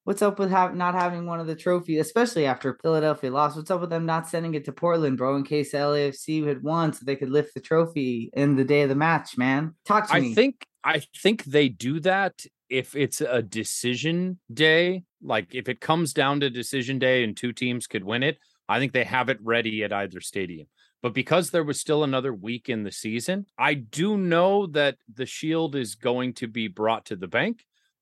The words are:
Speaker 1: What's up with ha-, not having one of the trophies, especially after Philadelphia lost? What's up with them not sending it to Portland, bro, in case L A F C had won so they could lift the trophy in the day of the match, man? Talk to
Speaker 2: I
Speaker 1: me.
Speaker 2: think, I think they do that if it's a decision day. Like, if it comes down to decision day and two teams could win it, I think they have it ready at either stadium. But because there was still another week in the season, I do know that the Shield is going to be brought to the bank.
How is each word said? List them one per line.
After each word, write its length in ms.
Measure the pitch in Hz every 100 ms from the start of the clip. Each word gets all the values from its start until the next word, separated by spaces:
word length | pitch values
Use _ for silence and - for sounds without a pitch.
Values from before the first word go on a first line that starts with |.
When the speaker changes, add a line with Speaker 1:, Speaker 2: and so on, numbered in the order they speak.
| 190
Speaker 1:
What's 180 | 202
up 160 | 208 202
with 100 | 190
ha-, 220 | 190 180
not 240 | 180 180 185
having 320 | 175 170 170
one 120 | 165
of 60 | 160
the 100 | 160
trophies, 440 | 185 180 170 156
especially 480 | 156 233 240 170 139
after 320 | 127 135 127
Philadelphia 500 | 165 160 151 147 131
lost? 260 | 135 147 151
What's 120 | 156
up 100 | 180
with 120 | 175
them 160 | 165 165
not 200 | 160 165
sending 280 | 170 165 151
it 100 | 143
to 60 |
Portland, 480 | - 175 170 147 127
bro, 160 | 131 139
in 80 |
case 320 | 139 147 143 143
L 180 | 143
A 140 | 147 143
F 80 | 139
C 260 | - 156
had 220 | 147 135
won 300 | 143 165 156
so 100 | 143 127
they 100 | 139
could 140 | 131
lift 240 | 147 147
the 80 | 135
trophy 680 | - 160 165 160 127 120 120
in 220 | - 143 135
the 100 | 131
day 160 | 147
of 80 | 143
the 60 | 139
match, 420 | 160 156 - -
man? 380 | 127 135 160 - -
Talk 220 | 208 214
to 80 | 165
Speaker 2:
I 60 |
Speaker 1:
me. 120 | 123
Speaker 2:
think, 320 | 113 269 - - _
I 200 | 143 156 - -
think 280 | 190 226
they 260 | 143 147 139
do 300 | 92 123 160
that 440 | 180 190 185 - - _ -
if 260 | 131 123 139
it's 260 | 131 -
a 220 | 139 123
decision 960 | 104 110 104 - 123 123 151 175 185 180 -
day. 520 | 117 156 165 180 185 - _
Like, 320 | 135 110 90
if 160 | 127 127
it 100 | 113
comes 320 | - 165 156
down 280 | 147 135 143
to 100 | 139
decision 480 | 120 117 135 120 135
day 260 | 127 127
and 140 | 113 101
two 160 | 123
teams 320 | 110 123 123 -
could 180 | 107
win 200 | 95 120
it, 160 | 143 156 _ _ -
I 120 | 117
think 140 | 131
they 100 | 127
have 260 | 104 127 123
it 80 | 113
ready 400 | 113 117 113 107
at 100 | 101
either 280 | 101 98 90
stadium. 460 | - 101 90 80 73 _ _ -
But 120 | 123
because 380 | 127 - 170 175
there 120 | 170
was 160 | 151 139
still 240 | - 151
another 300 | 143 131 135
week 340 | 104 104 120 -
in 160 | 113
the 80 | 101
season, 540 | - 107 113 143 190 - -
I 160 | 139 147
do 420 | 107 143 196 208
know 480 | 180 170 185 202 190
that 300 | 147 143 - _
the 160 | 113 127
Shield 480 | - 156 165 160 139
is 180 | 110
going 400 | - 123 123 127 120
to 120 | 117
be 200 | 113 110
brought 380 | 92 107 110 -
to 100 | 98
the 120 | 90
bank. 360 | 117 190 226 _ _ _ _